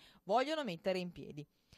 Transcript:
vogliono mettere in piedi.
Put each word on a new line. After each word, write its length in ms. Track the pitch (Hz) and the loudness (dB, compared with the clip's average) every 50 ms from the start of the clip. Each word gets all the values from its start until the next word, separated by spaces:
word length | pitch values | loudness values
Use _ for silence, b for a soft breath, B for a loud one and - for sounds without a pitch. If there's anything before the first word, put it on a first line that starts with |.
| B B B B B | B B B B B
vogliono 400 | 180 208 247 262 294 320 311 277 | 2 4 4 4 2 0 0 -2
mettere 340 | 208 170 165 - 190 185 180 | -2 -4 -2 0 0 0 0
in 140 | 180 175 | -2 -4
piedi. 340 | - 143 - - 143 147 147 B B B B B B | -8 -10 -12 -12 -10 -12 -12 B B B B B B